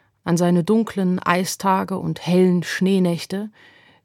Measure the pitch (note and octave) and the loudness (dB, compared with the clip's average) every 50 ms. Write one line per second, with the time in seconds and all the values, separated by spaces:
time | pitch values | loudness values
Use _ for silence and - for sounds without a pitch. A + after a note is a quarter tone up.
0 | _ _ _ _ - - E3+ E3 F3+ F3 F3 F3 E3 E3 G#3+ A3+ A3+ - - G3+ | _ _ _ _ -4 -2 0 2 2 2 2 2 2 2 2 0 0 -2 -2 -4
1 | F#3+ F3+ F3+ F#3 - - F3 F3+ F#3 F3 - - - G3 F#3+ F#3+ G3 F3+ G3 F#3 | -2 -2 -2 -2 0 0 0 0 0 -4 -6 -4 -2 0 0 0 0 -4 -6 -6
2 | - E3 D#3+ - - - F3+ F3+ F#3 F#3 F3+ F3+ D#3 - - - F#3+ F#3 G3 F#3+ | -4 -6 -6 -6 -2 0 4 4 4 4 4 2 0 -2 -4 -2 0 2 2 2
3 | F#3 F3 E3+ E3 - - - G3 G#3 G#3+ - _ - - - _ _ _ _ _ | 2 2 0 -2 -6 -8 -8 -8 -8 -10 -14 _ -20 -20 -20 _ _ _ _ _
4 | _ | _